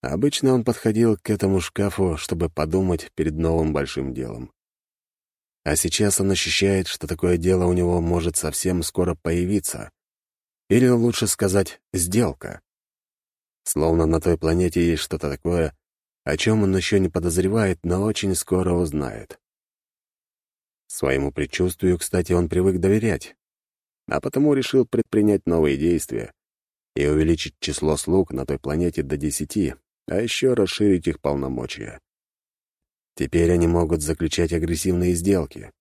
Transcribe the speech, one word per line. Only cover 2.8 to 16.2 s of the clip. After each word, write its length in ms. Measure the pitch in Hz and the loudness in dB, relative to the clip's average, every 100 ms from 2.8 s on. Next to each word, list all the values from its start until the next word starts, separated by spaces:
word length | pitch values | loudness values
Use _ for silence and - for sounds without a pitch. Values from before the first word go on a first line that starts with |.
| 95 82 - - | 2 0 -4 -4
перед 200 | 80 78 | -4 0
новым 380 | 80 82 80 | 0 2 2
большим 400 | 73 69 - 67 | 0 -4 -4 -6
делом. 380 | 64 62 55 62 _ _ _ _ _ _ _ _ _ _ _ | -6 -8 -10 -14 _ _ _ _ _ _ _ _ _ _ _
А 120 | - - | -2 0
сейчас 440 | 92 - 104 - | 0 0 0 2
он 80 | 98 | 0
ощущает, 580 | 95 - - 98 98 92 | 0 0 0 2 2 0
что 200 | - 78 | -6 -6
такое 300 | 82 90 90 | -2 0 2
дело 280 | 87 92 90 | 2 2 4
у 80 | |
него 280 | 90 87 87 | 2 2 2
может 340 | 85 87 85 82 | 2 0 0 -2
совсем 480 | 78 73 92 92 | -4 -4 -2 0
скоро 320 | 80 - 87 82 | -2 -2 -2 0
появиться. 760 | - 85 90 101 - - 53 _ _ _ _ _ _ _ _ | -2 -2 0 0 -2 -8 -12 _ _ _ _ _ _ _ _
Или, 180 | 110 127 | 4 6
лучше 380 | 123 117 117 107 | 4 2 0 -2
сказать 540 | - 101 98 95 - _ | 0 2 2 0 -6 _
"сделка". 680 | 92 85 101 110 - - 50 _ _ _ _ _ _ _ _ _ _ | -4 0 2 0 -2 -12 -14 _ _ _ _ _ _ _ _ _ _
Словно 420 | - - 80 82 80 | -6 0 2 2 2
на 160 | 80 | 2
той 160 | 82 82 | 2 0
планете 480 | 80 85 90 87 85 | 2 2 2 2 2
есть 160 | 80 | 0
что-то 280 | - 78 76 | -4 -6 -6
такое, 460 | 71 85 87 80 - _ _ _ _ | -6 -2 0 -2 -4 _ _ _ _